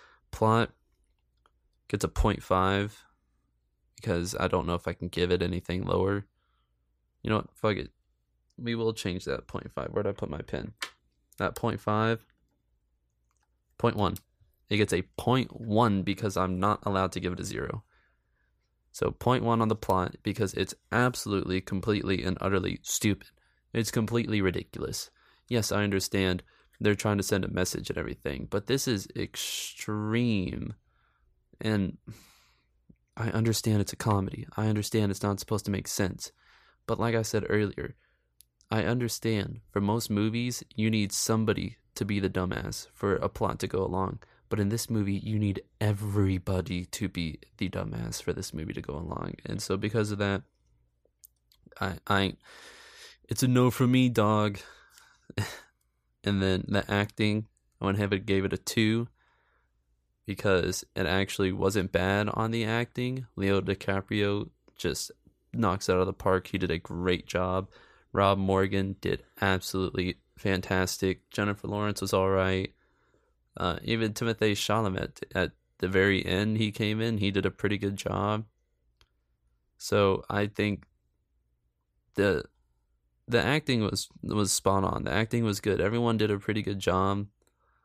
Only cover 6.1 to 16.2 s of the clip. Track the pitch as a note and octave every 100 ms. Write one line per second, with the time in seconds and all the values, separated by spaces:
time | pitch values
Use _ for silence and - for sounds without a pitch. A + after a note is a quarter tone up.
6.1 | G2+ - _ _ _ _ _ _ _ _
7.1 | _ - G#2+ - - G#2+ G2+ - _ _
8.1 | _ _ _ _ - A#2 A#2 A2+ A2 G2+
9.1 | F2+ - C2 - - - - C2 - G2+
10.1 | - - D2 - - - - - _ _
11.1 | _ _ - F#2+ - A#2 - - G#2+ A2
12.1 | A2+ _ _ _ _ _ _ _ _ _
13.1 | _ _ _ _ _ _ - A#2+ G#2+ F#2
14.1 | F2+ _ _ _ _ - G#2 G2+ F2+ -
15.1 | - A#2 B2+ - - A2+ G#2 A#2 G2 F2+
16.1 | F#2